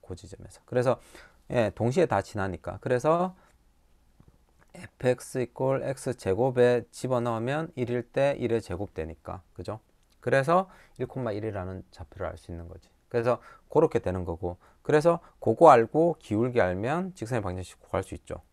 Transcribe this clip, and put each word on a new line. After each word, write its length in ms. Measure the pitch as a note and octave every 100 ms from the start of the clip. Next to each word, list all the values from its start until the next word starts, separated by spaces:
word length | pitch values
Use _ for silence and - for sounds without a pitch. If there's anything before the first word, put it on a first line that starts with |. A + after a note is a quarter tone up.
그 140 | - F2+
지점에서. 440 | F2+ - - -
그래서 360 | _ B2 B2+ - - - - _ -
예, 200 | B2 G#2
동시에 320 | - A2+ D3 D3+
다 160 | G2+
지나니까. 560 | - G#2 F#2+ F2 - G2
그래서 540 | C3 B2 D3 E3+ F#3 - _ _ _ _ _ _ _ _ - _ _ _ _
fx 640 | F3 - _ B2+ B2+ - C3+
이퀄 420 | B2 - C3 C3+
X 320 | B2+ C3+ C3 A#2
제곱에 680 | F#2+ F#2+ C3 B2 B2 B2 A2
집어넣으면 800 | - B2+ B2+ A#2+ A2+ A#2+ D3 E3
일일 280 | - A#2+ B2
때 340 | - - C#3 -
일의 240 | A#2+ A2+
제곱 320 | - F2+ G2+
되니까. 480 | - D#2+ E2+ F2 F#2 -
그죠? 260 | - F2+ G#2+ - _ _ _
그래서 500 | B2 C3+ C3+ F3+ F#3 - - -
일 80 | B2
콤마 260 | C3 A#2
일이라는 500 | G#2 G#2+ G2+ F#2 F#2+ -
좌표를 360 | - E2+ - E2+
알 100 | E2+
수 120 | -
있는 160 | E2+ E2+
거지. 200 | E2 - _ _
그래서 320 | A#2+ A#2+ A2+ - - _
그렇게 300 | D3 D#3+ -
되는 260 | F#2+ F#2
거고. 340 | F2 E2 F2 F2 _ _
그래서 380 | - D3+ E3 E3+ - _
그거 300 | A#2+ A2+ D#3+
알고 460 | B2 A#2 D3+ E3+ -
기울기 400 | - G#2+ B2 A#2+
알면 540 | F2+ F2+ A2+ E3+ F#3+
직선의 280 | - A2 B2
방정식 380 | G2 F#2 F#2 -
구할 220 | - F#2
수 100 | -
있죠. 260 | E2 - E2 -